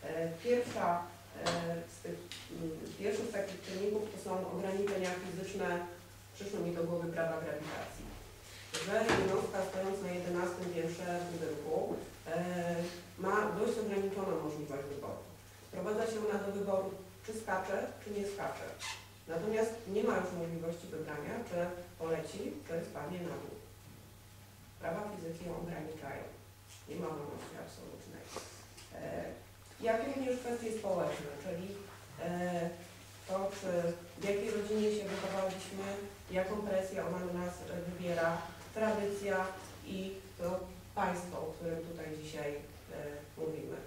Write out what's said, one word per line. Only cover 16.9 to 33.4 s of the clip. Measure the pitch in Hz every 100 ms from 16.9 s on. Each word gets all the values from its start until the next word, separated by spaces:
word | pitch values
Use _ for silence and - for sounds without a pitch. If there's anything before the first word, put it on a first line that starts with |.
| - - - -
czy | 220
skacze, | - 185 214 202 - -
czy | 208
nie | 202 202
skacze. | 196 147 - - - - - - - -
Natomiast | 165 214 220 226 - 185
nie | 214
ma | - 185
już | 180 175
możliwości | 165 165 165 170 -
wybrania, | 160 151 147 147 - -
czy | 175 175 175 - -
poleci, | 165 160 - 190 262 - -
czy | 165 -
spadnie | 139 147 180
na | 175 -
dół. | - - - - - - - - - - - - - -
Prawa | 165 180 208 190
fizyki | 165 165 175
ją | 165
ograniczają. | 165 156 156 156 139 - - - - - - - -
Nie | 175
ma | 160
wolności | 151 147 - - -
absolutnej. | - - - - - - - - - - - - -
E, | - - - - - - - - -
jak | 220 226 269
również | 269 254 247
kwestie | 240 233 226 214
społeczne, | 202 180 151 - 143 143
czyli, | 185 170 196 202 - - - -
e, | 175 180 180 175 170 - - - - - -
to, | 190